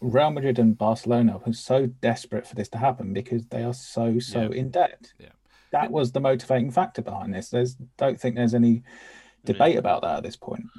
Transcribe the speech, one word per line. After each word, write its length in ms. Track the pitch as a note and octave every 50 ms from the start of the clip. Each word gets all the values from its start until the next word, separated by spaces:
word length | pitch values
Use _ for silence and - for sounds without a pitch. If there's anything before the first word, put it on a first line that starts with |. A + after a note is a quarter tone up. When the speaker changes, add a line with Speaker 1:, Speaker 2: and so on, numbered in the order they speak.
Speaker 1:
Real 300 | C3 B2 A2+ C3+ D3 D3+
Madrid 280 | D3 C#3+ C3+ C#3 A#2+ B2
and 180 | A#2 A2+ G#2+
Barcelona 640 | - G#2+ A2 A2+ - - A#2 A#2+ A#2+ A#2+ A2 G2 F#2 -
were 100 | A#2+ A2+
so 320 | - - - B2+ C3+ C3+
desperate 600 | A#2+ B2+ - - A2+ A2+ - - - - G#2+ -
for 80 | - -
this 140 | - G2+ -
to 100 | - A2+
happen 340 | B2+ C#3 B2+ C3 G2+ F#2+
because 340 | G2 G2 A#2+ - A#2+ A#2 A2+
they 180 | - - A#2 A#2
are 100 | A#2+ B2
so, 440 | - - - - A#2 A#2 A#2 A2+ B2
so 240 | B2 B2+ G#2 A#2+
Speaker 2:
Yeah. 180 | A2 G#2+ - C3
Speaker 1:
in 100 | C3 C3
debt. 420 | C3 F3 F3 - - - - - _ -
Speaker 2:
Yeah. 120 | - - - _ _ _ _ _ _ _
Speaker 1:
That 180 | - C#3+ D#3 -
was 220 | - D3+ C3+ C3
the 80 | - C#3
motivating 500 | C#3 C3+ C3+ B2+ - - C3 B2 A#2+ C#3+
factor 320 | B2 A#2+ A2+ - - -
behind 320 | - - F#2+ F#2+ F#2+ G2+ F#2+
this. 140 | F#2+ - -
There's, 260 | - B2 B2 B2+ B2+ - - - _
don't 240 | - C#3 C3+ A#2+ -
think 160 | - B2+ A2+
there's 180 | B2 A#2+ A#2 A#2
any 160 | A#2+ A#2 A#2 A2+ A#2 - - - - - - - - - _ _ _ -
Speaker 3:
Yeah. 80 | -
Speaker 1:
debate 240 | G2 G2 C#3+ E3 E3
about 260 | - - G2+ F2+ -
that 160 | - E2+ D2 D2+
at 40 |
this 140 | - - -
point. 300 | - - - - - - - -